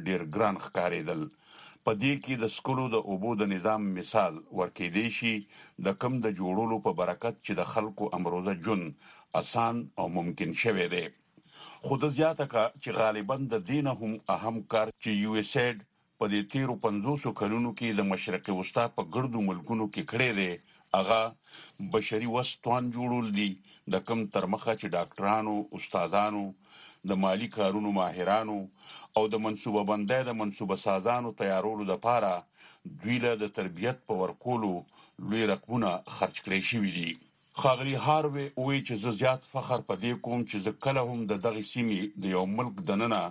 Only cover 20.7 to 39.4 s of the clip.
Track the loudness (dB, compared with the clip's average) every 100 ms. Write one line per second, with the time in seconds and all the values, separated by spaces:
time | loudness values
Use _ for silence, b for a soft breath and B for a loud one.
20.7 | b b 2 4 4 2 -4 B B B
21.7 | B 0 0 2 -2 0 0 -2 -4 0
22.7 | 2 0 -2 0 0 0 0 0 -2 B
23.7 | B -2 -2 0 -2 0 -2 0 -2 0
24.7 | -2 0 -2 -2 -2 2 2 2 -2 -4
25.7 | -10 -4 -2 2 2 2 0 -6 -8 B
26.7 | B B B -2 2 4 2 -2 0 2
27.7 | 2 0 2 0 0 2 2 2 -4 -6
28.7 | _ B B B 2 2 2 -2 -2 0
29.7 | 0 2 0 2 0 0 -2 -4 -4 -4
30.7 | -2 2 2 2 0 -2 -2 0 0 0
31.7 | -2 -2 0 4 4 4 0 -4 B B
32.7 | B -16 -8 0 2 2 2 -2 -2 -4
33.7 | -2 -2 -2 -4 0 0 -2 -2 0 2
34.7 | -2 -6 B B -10 -2 2 2 2 0
35.7 | 0 2 0 -4 -4 -2 -2 -2 0 0
36.7 | 0 0 0 -4 -6 -14 _ _ 0 2
37.7 | 4 0 0 4 4 2 -2 -6 -4 0
38.7 | 0 0 -2 -2 2 2 2